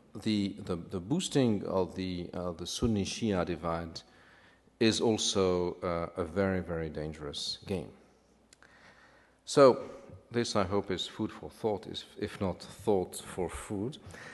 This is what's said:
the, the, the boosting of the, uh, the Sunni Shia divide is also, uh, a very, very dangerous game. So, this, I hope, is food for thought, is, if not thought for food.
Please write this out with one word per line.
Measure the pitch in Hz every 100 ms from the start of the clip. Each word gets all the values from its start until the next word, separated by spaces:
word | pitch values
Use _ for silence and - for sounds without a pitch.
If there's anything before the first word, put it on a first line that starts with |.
| - 110
the, | 110 107 98 -
the, | 101 87
the | - 95
boosting | 90 170 - 147 123 101 -
of | 92 85
the, | 92 92 90 85
uh, | 90 90
the | 82 87
Sunni | - 120 104
Shia | 95 - 113 92
divide | 85 80 85 82 82 82 - - - - - - _ -
is | 113 101
also, | 113 107 - 101 92 90 87 -
uh, | 90 85 82 -
a |
very, | 82 87 95 92
very | 87 82 80
dangerous | 78 78 76 73 - - - -
game. | 92 57 - - _ _ _ _ - - - - - - - _ _
So, | - 147 135 110 - - - - -
this, | 120 117 107
I |
hope, | 92 101 95
is | 90 -
food | - 110
for | - 85
thought, | - 110 98 -
is, | 87 - -
if | 104 -
not | 98 80
thought | - - - 98 90 -
for | - - 82
food. | - - 104 113 - - - -